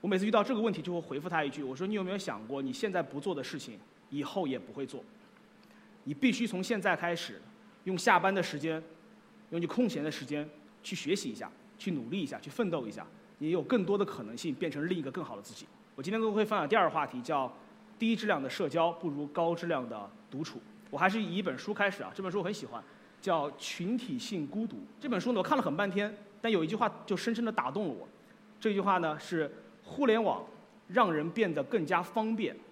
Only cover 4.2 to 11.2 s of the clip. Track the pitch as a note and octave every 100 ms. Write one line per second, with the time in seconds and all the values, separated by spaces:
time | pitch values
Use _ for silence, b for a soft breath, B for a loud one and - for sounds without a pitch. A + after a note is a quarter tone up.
4.2 | C#3 G3 D#3+ B2+ - B2+ C3+ C3 - -
5.2 | - - - - B B B B - D3
6.2 | C4 - A3+ F3+ F#3 A3 F#3 E3+ F3 -
7.2 | - G#2 - - - - - F#3 A#3 F#3
8.2 | F#3 G3 E3+ D3+ D#3+ D#3+ D#3+ - - -
9.2 | - - - E3 E3+ - A#3+ D#3 D3+ D3
10.2 | B2+ D3 D3+ - - - - F#3 C#3 G3+